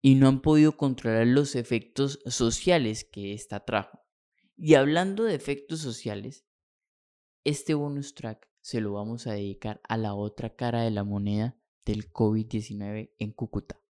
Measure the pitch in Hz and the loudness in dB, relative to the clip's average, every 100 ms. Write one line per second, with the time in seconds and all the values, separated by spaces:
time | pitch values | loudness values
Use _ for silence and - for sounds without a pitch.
0 | 135 135 135 135 156 151 151 - 139 123 | 8 8 6 6 4 6 6 4 -4 -2
1 | 120 113 117 131 143 131 117 117 - - | 0 2 4 4 2 -4 -2 -4 -4 -4
2 | 139 143 - - 117 - - 170 117 110 | -2 -4 -8 -2 0 0 2 2 0 -6
3 | - - 101 104 - 104 - 110 98 - | -12 -12 -10 -10 -10 -12 -4 -4 -4 -20
4 | _ _ _ _ _ - 156 175 160 160 | _ _ _ _ _ -8 6 6 8 2
5 | 190 196 226 156 - 139 - 160 147 110 | -2 -2 -2 -2 -4 -8 -8 -8 -8 -8
6 | 113 101 117 139 _ _ _ _ _ _ | -8 -8 -10 -16 _ _ _ _ _ _
7 | _ _ _ _ 143 143 - 151 147 143 | _ _ _ _ -4 -4 -2 -2 -2 -6
8 | 139 - 113 110 _ _ - 117 104 101 | -8 -12 -12 -12 _ _ -8 -4 -4 -4
9 | 104 117 120 104 101 95 107 104 - 113 | -8 -8 -6 -6 -6 -8 -10 -10 -8 -4
10 | 110 101 104 - 113 - 120 117 113 104 | -4 -4 -8 -8 -12 -6 -4 -2 -2 -2
11 | 101 101 104 104 113 - _ _ - 104 | -4 -2 -2 0 -2 -6 _ _ -6 -6
12 | - - 110 110 110 107 110 104 101 107 | -8 0 2 2 -2 -8 -8 -10 -8 -10
13 | 120 _ 107 - 117 101 - - _ | -12 _ -10 -8 -8 -8 -10 -20 _